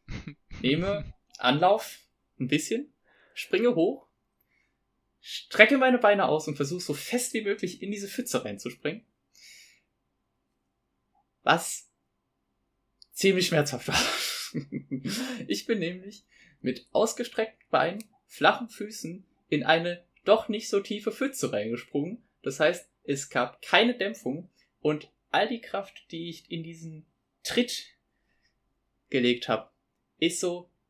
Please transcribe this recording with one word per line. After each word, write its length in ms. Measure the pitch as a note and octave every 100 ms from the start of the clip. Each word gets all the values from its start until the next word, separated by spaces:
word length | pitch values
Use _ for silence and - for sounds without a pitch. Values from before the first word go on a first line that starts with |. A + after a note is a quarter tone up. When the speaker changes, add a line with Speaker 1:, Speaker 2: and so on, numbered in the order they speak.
| -
Speaker 1:
<laughs> 540 | - - C#3+ - -
Speaker 2:
Nehme 540 | B2+ D3+ F#3+ G3+ - - _ -
Anlauf, 600 | B2 C#3+ F3+ G#3+ - - _ _ _ -
ein 80 | B2+
bisschen, 460 | D3+ - A3+ D4 _ _ _ _
springe 420 | - - F#3+ A#3+
hoch, 320 | E3 F3+ C#4 _ _ _ _ _ _ _ _ _ _ _ _
strecke 580 | - - - - A3 C#4
meine 200 | C4 B3
Beine 280 | G#3 G3+ -
aus 200 | D#3 D#3
und 80 | C#3+
versuche 260 | C#3 F3
so 100 | -
fest 380 | C#3+ - B3 -
wie 100 | A3+
möglich 400 | G3+ G#3 F3+ -
in 80 | G3
diese 180 | G#3 G3
Pfütze 360 | - - -
reinzuspringen. 600 | G#2+ G2+ A#2+ - D3 G#3 - _ _ _ - - - _ _ _ _ _ _ _ _ _ _ _ _ _ _ _ _ _
Was 480 | - E3 - - - _ _ _ _ _ _ _ _ _ _ _ _
ziemlich 340 | - F#3+ F#3 F3+
schmerzhaft 400 | E3 C#3+ B2+ -
war. 100 | E3+
<laughs> 100 | - - - - - D#3+ - - - C3+ - G#3 C4 B3 -
Ich 180 | - -
bin 140 | A3
nämlich 440 | E3 F3+ F#3+ - _ _ - _
mit 260 | - C3 -
ausgestreckten 760 | - A3 - A#3+ - A3 - _
Beinen, 340 | C#3 D#3 G3+ - _ _
flachen 400 | - D#3 G#3+ A#3
Füßen 580 | - G#3+ A3 D#3+ F3+ - _ -
in 160 | D3+
eine 400 | D#3 E3 F3 F3 _ _
doch 240 | - A3 -
nicht 200 | G#3+ -
so 100 | G3
tiefe 320 | - G#3 G#3+
Pfütze 420 | - C4+ - C3
reingesprungen. 680 | G#2 G#2+ A#2+ - C#3+ D#3 A3+ _ _
Das 180 | C3 C3+
heißt, 280 | D#3 F3 - _
es 280 | - C#3+ -
gab 300 | C3 B2 -
keine 320 | - F3+ A#3 A#3+
Dämpfung 500 | G3 A3+ - D3 F3+ _ _ _
und 300 | D3+ D3+ - _ _
all 160 | D3+ G#3+
die 120 | A3+
Kraft, 460 | - G3 G3 - -
die 180 | E3 E3+
ich 220 | D#3+ -
in 100 | E3+
diesen 420 | E3 E3 E3 D#3 - _ _ _
Tritt 540 | - - A#3+ - - _ _ _ _ _ _ _ _ _ _ _ -
gelegt 380 | C3 B2 A#2+ -
hab, 260 | A2+ - _ _ _ _ -
ist 180 | E3 F3
so 320 | F3+ F3 F3 _